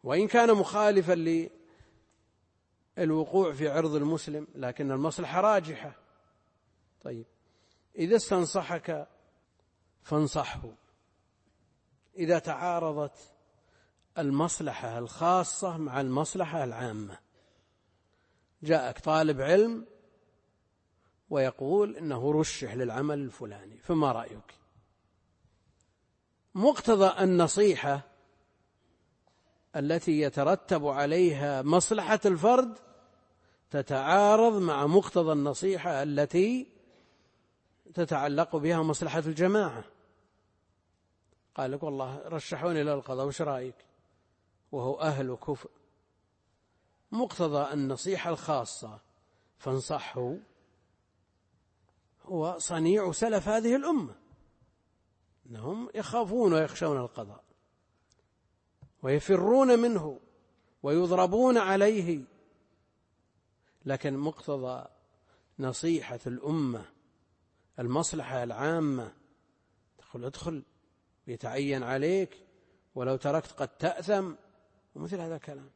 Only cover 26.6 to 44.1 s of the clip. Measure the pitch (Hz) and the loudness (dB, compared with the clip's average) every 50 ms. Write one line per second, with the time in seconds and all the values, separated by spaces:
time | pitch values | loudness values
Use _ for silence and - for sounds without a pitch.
26.6 | 202 277 285 - - - 226 196 196 190 175 - 196 190 185 175 170 151 - 196 | 4 4 4 4 2 2 4 6 6 4 6 4 2 4 6 6 4 4 4 4
27.6 | 208 208 170 - - 147 139 139 - - _ _ _ _ _ _ _ _ _ _ | 4 4 4 2 0 -2 -4 -4 -6 -14 _ _ _ _ _ _ _ _ _ _
28.6 | _ _ _ _ _ _ _ _ _ _ _ _ _ _ _ _ _ _ _ _ | _ _ _ _ _ _ _ _ _ _ _ _ _ _ _ _ _ _ _ _
29.6 | _ _ - 156 139 147 160 170 - - 160 151 151 139 - 147 139 151 190 185 | _ _ -6 -4 -2 0 -2 0 0 0 2 2 2 0 0 2 2 2 2 2
30.6 | - - 190 160 143 147 135 135 143 143 156 175 185 175 151 139 147 143 139 131 | 2 -2 -2 0 0 0 0 0 0 2 4 4 4 4 4 0 -2 -4 -2 -2
31.6 | 131 147 160 180 170 - 220 214 180 170 220 214 - 208 185 160 156 220 247 254 | 0 4 4 4 4 4 0 -2 2 0 0 2 4 2 2 4 6 6 6 6
32.6 | 254 233 220 - - - - - _ _ _ _ _ _ _ _ _ _ _ _ | 4 2 -4 -14 -20 -20 -20 -20 _ _ _ _ _ _ _ _ _ _ _ _
33.6 | _ _ - 143 135 - 143 131 135 147 175 196 208 208 214 220 226 233 220 202 | _ _ -6 -6 -4 -2 -2 -2 2 4 6 6 8 8 8 8 6 6 4 4
34.6 | 185 165 151 139 143 147 165 196 190 - - 185 170 156 156 147 143 147 139 - | 0 0 0 2 2 6 6 6 6 6 0 2 2 2 2 2 0 0 -2 -2
35.6 | - 190 190 175 151 175 160 135 139 147 143 143 147 143 - 170 190 220 247 254 | -2 -2 -2 0 -2 -2 -2 -2 -2 -2 0 0 0 2 4 2 2 2 2 -2
36.6 | 247 - _ - _ _ _ _ _ _ _ _ _ _ _ _ _ _ _ _ | -4 -8 _ -20 _ _ _ _ _ _ _ _ _ _ _ _ _ _ _ _
37.6 | _ _ _ _ _ - 160 - 170 - 165 143 139 147 143 147 165 - - 160 | _ _ _ _ _ -10 -4 -4 -2 0 0 -2 0 0 2 0 0 0 0 -2
38.6 | 143 160 170 165 160 160 151 - 175 156 - 165 151 156 160 147 175 185 202 214 | 0 0 2 2 2 0 0 -2 -4 -2 -2 -2 -2 -2 0 2 2 2 4 2
39.6 | 202 160 120 117 107 - _ _ _ _ _ _ _ _ _ _ _ _ _ _ | 0 0 -4 -10 -14 -16 _ _ _ _ _ _ _ _ _ _ _ _ _ _
40.6 | _ _ _ _ _ _ _ _ _ _ _ _ _ _ _ _ _ _ _ - | _ _ _ _ _ _ _ _ _ _ _ _ _ _ _ _ _ _ _ -8
41.6 | 135 131 135 143 - 156 143 135 131 127 135 147 - - 165 156 - - 180 135 | -6 -6 -6 -6 -6 -8 -6 -6 -8 -8 -8 -12 -12 -10 -10 -10 -8 -8 -8 -4
42.6 | 151 175 170 156 143 151 147 139 - - 131 127 135 143 135 - 170 147 139 127 | -4 -2 -2 0 0 -2 -2 -4 -4 -8 -6 -4 -4 -4 -4 -4 -4 -4 -4 -6
43.6 | 123 131 123 _ _ _ _ _ _ _ | -8 -10 -14 _ _ _ _ _ _ _